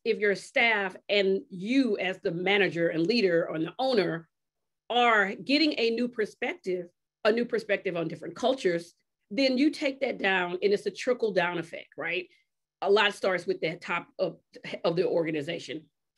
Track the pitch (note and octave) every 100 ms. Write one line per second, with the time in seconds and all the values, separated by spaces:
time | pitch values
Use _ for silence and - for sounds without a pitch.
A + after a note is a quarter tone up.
0 | A#3 G3 G#3 F#3+ - C4+ A#3 G#3+ G3 -
1 | - G3+ G3 F#3+ - F#3 G3 C4+ B3 G3
2 | F3+ F#3 F#3+ E3+ F#3 G3+ F3+ D#3+ E3+ D#3+
3 | E3 A#3+ F#3+ E3+ F3+ D#3+ D#3+ - C4 A#3
4 | E3+ E3 E3 _ _ _ _ _ - A#3+
5 | A#3+ G#3+ F#3+ G#3 F#3 C#4+ D#4 - A#3 A3+
6 | B3 A3 G3+ - B3+ - F#3+ F3+ F3 _
7 | _ _ G#3+ A#3 A#3+ A3 G#3 G3 F#3+ E3+
8 | E3 D#3+ - - B3 C4+ F#3 E3+ E3+ _
9 | _ _ _ G#3 C4+ B3+ D4+ C#4 D4 C4+
10 | B3 F#3+ G3 F#3+ F3 F3+ G3+ G3+ G3+ -
11 | - B3 A3 F#3 F3 E3+ D#3+ - - -
12 | D#3+ F3+ F3+ _ _ _ _ _ F3+ G3+
13 | G#3 G3+ G3+ F3+ E3+ - D#3+ E3 - F3
14 | - - F3 - _ - - - F3 E3+
15 | E3+ F3 D#3+ D#3 C#3+ E3+ - C3 - _
16 | _